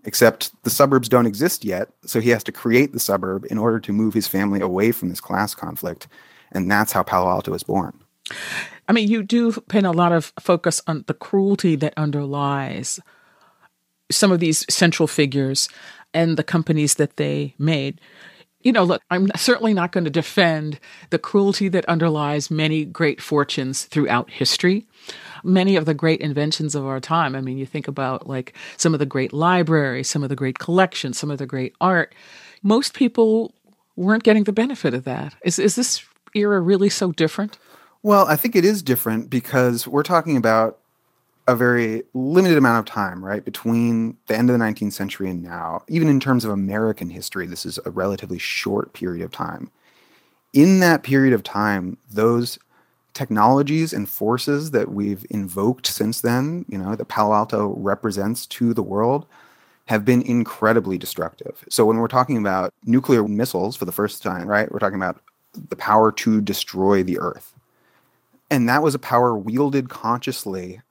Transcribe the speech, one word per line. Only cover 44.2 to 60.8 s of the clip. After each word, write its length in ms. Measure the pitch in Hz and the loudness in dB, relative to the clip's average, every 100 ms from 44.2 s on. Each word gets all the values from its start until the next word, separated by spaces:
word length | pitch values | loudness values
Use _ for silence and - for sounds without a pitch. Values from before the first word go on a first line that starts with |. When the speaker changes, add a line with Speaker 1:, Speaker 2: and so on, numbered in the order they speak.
| - | -4
Speaker 1:
the 100 | 110 | 2
end 140 | 123 | 4
of 40 | |
the 40 | 123 | 4
nineteenth 360 | 110 104 104 | 0 -2 -6
century 360 | - 98 - 95 | -6 -10 -6 -6
and 100 | 87 | -6
now. 420 | 82 85 82 82 - | -8 -10 -8 -10 -4
Even 220 | 160 156 | 0 4
in 100 | 139 | 2
terms 260 | 135 127 | 4 0
of 60 | 113 | 0
American 600 | 101 98 104 110 104 87 | -2 -2 0 -2 -2 -8
history, 360 | 87 - - 85 | -12 -10 -8 -10
this 180 | 87 | -10
is 140 | 85 - | -10 -10
a 60 | - | -8
relatively 480 | 90 92 98 - 90 | -4 -4 -4 -8 -8
short 540 | - - 98 98 - | -6 -6 -4 -4 -4
period 320 | - 92 85 | -8 -8 -6
of 60 | 87 | -10
time. 400 | - 82 - - _ _ _ _ _ _ _ _ | -10 -10 -10 -16 _ _ _ _ _ _ _ _
In 280 | 139 165 190 | 6 8 8
that 240 | 180 160 | 6 4
period 280 | - 135 135 | 2 4 4
of 120 | 117 | 4
time, 520 | - 104 104 98 90 - _ | 0 -2 0 0 -4 -10 _
those 480 | 104 113 120 120 - _ _ _ _ _ | 0 2 2 -2 -10 _ _ _ _ _
technologies 800 | - 135 104 110 135 143 156 160 | -10 -4 4 4 4 2 0 -2
and 160 | 107 101 | -4 -8
forces 640 | - 107 123 - 143 156 | -4 -2 -2 0 -2 0
that 180 | 131 101 | -2 -2
we've 340 | 101 101 98 - | -4 -4 -6 -8
invoked 560 | 104 98 92 104 127 - | -8 -6 -2 -2 -2 -6
since 360 | - 107 117 | -4 -4 -2
then, 420 | 120 120 143 170 - | 0 0 -2 -6 -8
you 100 | 98 | -8
know, 180 | 92 104 | -6 -6
that 100 | - | -6
Palo 280 | - 104 | -2 2
Alto 400 | 107 110 107 104 95 | 2 0 -2 -2 -2
represents 680 | 98 98 110 98 98 120 - | -4 -2 -4 -2 -4 -4 -8
to 280 | - 117 | -2 0
the 80 | 113 | 0
world, 440 | 92 101 113 143 - _ _ _ _ _ - | -2 0 0 0 -4 _ _ _ _ _ -2
have 180 | 110 | 0
been 180 | 104 123 | 2 2
incredibly 760 | 123 120 110 - 107 113 | 2 -2 -2 0 2 2